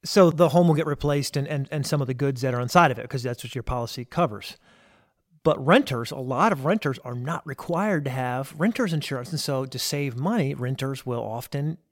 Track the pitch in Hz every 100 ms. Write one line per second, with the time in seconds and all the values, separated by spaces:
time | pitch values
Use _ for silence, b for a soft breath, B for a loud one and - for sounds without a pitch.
0 | - 202 175 156 170 156 175 151 156 143
1 | 143 143 135 143 139 151 135 156 135 147
2 | 131 123 139 131 131 123 123 185 165 123
3 | 120 139 120 123 120 127 110 127 117 -
4 | 120 - 165 104 - - b b b b
5 | b b _ _ - - 135 214 - 123
6 | 117 139 127 127 208 165 135 214 156 131
7 | 123 123 127 170 - 135 - 165 208 180
8 | 139 127 127 123 139 151 185 233 226 160
9 | - 135 123 156 - 135 135 131 - 143
10 | 143 120 160 233 139 139 123 131 135 135
11 | - 120 110 113 - 139 147 165 _